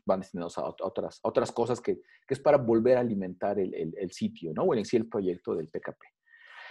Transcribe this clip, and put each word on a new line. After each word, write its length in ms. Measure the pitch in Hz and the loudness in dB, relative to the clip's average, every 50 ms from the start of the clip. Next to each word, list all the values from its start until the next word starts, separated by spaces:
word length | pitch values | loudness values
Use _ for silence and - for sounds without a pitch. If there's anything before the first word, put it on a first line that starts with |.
| _ | _
van 160 | - 95 95 | 0 0 0
destinados 360 | 95 - - 90 87 85 - | 0 -4 -8 -8 -8 -6 -6
a 60 | - 71 | -6 -6
ot-, 180 | 71 82 - | -6 -4 -4
a 60 | - | -6
otras, 320 | 95 - - 92 82 - - - | -4 -4 -4 -4 -6 -8 -4 -4
a 40 | 113 | 0
otras 220 | 113 131 120 113 | 2 2 0 0
cosas 300 | - - 117 117 123 113 | 0 -2 0 0 0 -2
que, 160 | - - 101 | -2 -2 -4
que 380 | - - _ _ _ _ - 135 | -4 -6 _ _ _ _ -6 -6
es 40 | 131 | 0
para 180 | - 156 143 | 4 4 4
volver 420 | 143 127 113 117 113 113 123 131 123 | 6 6 4 4 4 6 6 6 6
a 20 | |
alimentar 580 | 123 120 107 98 95 90 90 - - 101 101 101 | 4 2 0 -2 -4 -4 -6 -4 -2 -2 0 0
el, 160 | 95 - - | 0 0 -2
el, 200 | 92 85 80 82 101 | -4 -6 -6 -4 -6
el 140 | 101 87 - | -6 -8 -4
sitio, 400 | - 110 107 110 - 82 80 80 | -4 -4 -4 -4 -6 -8 -6 -4
¿no? 80 | 80 151 | 0 2
O 120 | 185 156 | 2 2
en 80 | 117 98 | 2 0
sí 120 | - - | 0 0
el 120 | 120 110 113 | 0 0 0
proyecto 480 | - 110 98 92 87 90 - - 107 | -2 -2 -2 -2 -2 -4 -4 -4 -4
del 100 | 90 80 78 | -4 -4 -6
P 120 | - - | -8 -8
K 100 | - - | -8 -8
P. 160 | - - - _ _ _ _ _ _ - - - - - - - | -12 -12 -18 _ _ _ _ _ _ -20 -20 -20 -20 -20 -18 -18